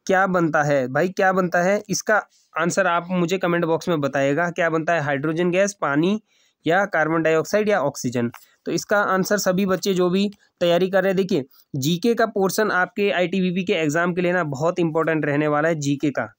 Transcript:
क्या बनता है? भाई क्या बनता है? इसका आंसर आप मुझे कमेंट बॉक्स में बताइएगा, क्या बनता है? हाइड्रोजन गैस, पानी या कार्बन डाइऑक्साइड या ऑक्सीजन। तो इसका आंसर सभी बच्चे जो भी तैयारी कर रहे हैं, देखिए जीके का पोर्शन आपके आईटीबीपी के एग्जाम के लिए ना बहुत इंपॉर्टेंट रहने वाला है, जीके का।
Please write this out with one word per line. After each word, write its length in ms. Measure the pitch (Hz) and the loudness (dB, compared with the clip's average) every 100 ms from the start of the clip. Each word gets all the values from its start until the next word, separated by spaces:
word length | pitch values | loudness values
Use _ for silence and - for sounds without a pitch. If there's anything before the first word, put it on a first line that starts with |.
| - | 0
क्या 200 | 185 196 | 2 2
बनता 360 | 180 165 151 | 2 2 2
है? 260 | 147 143 127 | 2 0 0
भाई 200 | 139 185 | 0 -2
क्या 240 | 185 190 | 0 0
बनता 300 | 190 180 180 | 2 0 0
है? 200 | 180 208 - | 0 0 -2
इसका 380 | 175 - 208 - _ _ - | -6 0 0 -2 _ _ -4
आंसर 280 | 170 180 180 | -2 0 0
आप 200 | 170 170 | 0 -2
मुझे 280 | 185 170 185 | -2 0 0
कमेंट 260 | 180 170 | 0 0
बॉक्स 240 | 165 160 185 | 0 0 0
में 120 | 165 | -2
बताइएगा, 500 | 139 139 139 143 175 | 0 0 0 0 -2
क्या 200 | 170 170 | -2 0
बनता 220 | 160 160 | 0 0
है? 80 | 170 | 0
हाइड्रोजन 500 | 143 139 156 165 180 | 0 -2 -2 -2 0
गैस, 240 | 175 196 - | 2 0 -2
पानी 420 | 151 143 170 214 - _ _ _ 151 | -2 0 0 0 -6 _ _ _ 0
या 180 | 180 | 0
कार्बन 380 | 196 165 156 165 | 0 0 0 0
डाइऑक्साइड 460 | 160 160 151 208 214 | 2 0 2 0 0
या 120 | 202 | 0
ऑक्सीजन। 520 | 139 - 127 120 120 - - _ | 0 -4 -4 -2 -4 -6 -20 _
तो 80 | - | -6
इसका 280 | 165 - 208 | -6 0 0
आंसर 380 | 208 190 185 208 | 2 0 0 0
सभी 280 | 190 180 196 | 0 0 0
बच्चे 280 | 185 202 | 0 0
जो 160 | 185 180 | 0 2
भी 200 | 190 202 - _ - | 2 -2 -4 _ -2
तैयारी 300 | 175 170 185 | 2 2 2
कर 120 | 190 | 2
रहे 80 | 196 | 2
हैं, 60 | 185 | 0
देखिए 280 | 185 170 127 _ _ 139 | 0 0 -2 _ _ -4
जीके 380 | 135 175 240 | -2 0 2
का 120 | 226 226 | 2 0
पोर्शन 440 | 208 190 196 214 | 0 0 0 0
आपके 400 | 170 180 - 202 | 0 -2 0 0
आईटीबीपी 540 | 156 180 185 185 180 | 0 0 0 0 -2
के 80 | 180 | -2
एग्जाम 420 | 180 156 160 175 | 0 0 0 0
के 60 | 175 | 0
लिए 120 | 175 | 0
ना 120 | 180 | 0
बहुत 340 | 156 131 165 180 | -2 -2 -2 0
इंपॉर्टेंट 460 | 170 160 156 160 | 0 0 -2 -2
रहने 240 | 147 143 151 | -2 0 0
वाला 200 | 147 160 | 0 0
है, 60 | |
जीके 360 | 160 143 143 151 | 0 -2 -2 -2
का। 240 | 131 110 | -4 -6